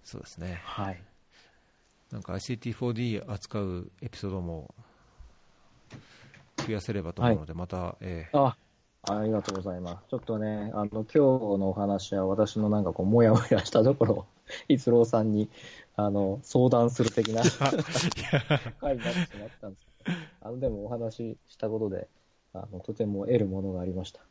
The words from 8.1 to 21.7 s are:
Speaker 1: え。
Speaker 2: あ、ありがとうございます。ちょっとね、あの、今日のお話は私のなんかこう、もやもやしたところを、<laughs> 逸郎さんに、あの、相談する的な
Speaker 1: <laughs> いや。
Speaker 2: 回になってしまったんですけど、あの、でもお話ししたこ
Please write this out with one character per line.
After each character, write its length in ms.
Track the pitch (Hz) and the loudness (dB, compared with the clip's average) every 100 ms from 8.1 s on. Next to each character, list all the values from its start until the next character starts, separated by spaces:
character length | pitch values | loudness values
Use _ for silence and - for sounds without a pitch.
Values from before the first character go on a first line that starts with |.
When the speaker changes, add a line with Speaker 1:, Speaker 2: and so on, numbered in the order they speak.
| 85 80 | -8 0
Speaker 1:
え。 40 | 147 | 4
Speaker 2:
あ、 180 | 135 - _ _ _ _ | 4 2 _ _ _ _
あ 200 | - 104 107 | -4 -2 0
り 60 | |
が 100 | 110 | 0
と 100 | - | -2
う 40 | 95 | -6
ご 60 | 95 | -6
ざ 60 | 90 | -6
い 60 | |
ま 200 | 90 92 | -8 -10
す。 80 | _ | _
ち 40 | |
ょ 40 | 127 | -8
っ 40 | |
と 180 | - 110 | -4 -4
ね、 320 | 107 107 104 | -4 -6 -6
あ 120 | 104 104 | -4 -4
の、 20 | |
今 140 | 110 | -4
日 140 | 110 156 | 0 4
の 520 | 139 131 110 98 95 | 6 4 2 0 0
お 20 | |
話 400 | 95 101 98 - | 0 0 0 -2
は 120 | 98 95 | -2 0
私 300 | 98 107 110 | 2 2 2
の 140 | 107 | 2
な 100 | 104 | 2
ん 60 | 92 | 0
か 80 | |
こ 100 | - | 0
う、 20 | 95 | 2
も 160 | 117 | 6
や 120 | 113 | 6
も 80 | 110 - | 6 4
や 140 | 104 - | 0 4
し 40 | |
た 140 | - | 4
と 100 | 117 139 | 4 4
こ 100 | 107 | 2
ろ 80 | |
を、 120 | 98 - _ - | 2 -2 _ -16
<laughs> 220 | - - | -16 2
逸 200 | 135 - | 2 6
郎 140 | 120 | 6
さ 200 | 117 113 | 6 4
ん 100 | 110 | 2
に、 160 | 104 107 - - - - - | 2 0 -4 -20 -20 -12 -2
あ 120 | 104 | 0
の、 300 | 101 98 101 | 2 0 -2
相 280 | - 131 127 | 0 4 6
談 200 | 120 117 | 6 4
す 140 | 120 | 4
る 80 | 113 | 2
的 220 | - 110 | 2 0
な 80 | 110 | 2
Speaker 1:
<laughs> 0 | |
い 20 | 127 | 2
や。 60 | - 139 220 156 165 175 - - 147 - 147 123 - | 4 0 0 -2 -2 -2 -4 -2 -2 2 0 0 -6
Speaker 2:
回 160 | 143 127 | -4 -2
に 80 | |
な 80 | 170 | -2
っ 20 | |
て 60 | 175 | -2
し 180 | 175 104 | -4 -6
ま 80 | 107 | -14
っ 20 | - | -14
た 80 | 104 | -16
ん 60 | |
で 40 | 95 | -16
す 80 | _ _ - | _ _ -6
け 40 | |
ど、 80 | 175 156 _ | -6 -8 _
あ 120 | 107 | -12
の、 80 | 123 | -4
で 80 | 131 | -4
も 160 | 107 107 | -4 -6
お 20 | |
話 280 | 120 113 113 | -6 -6 -6
し 220 | 117 - _ | -8 -10 _
し 60 | - | -6
た 100 | |
こ 120 | 110 | -4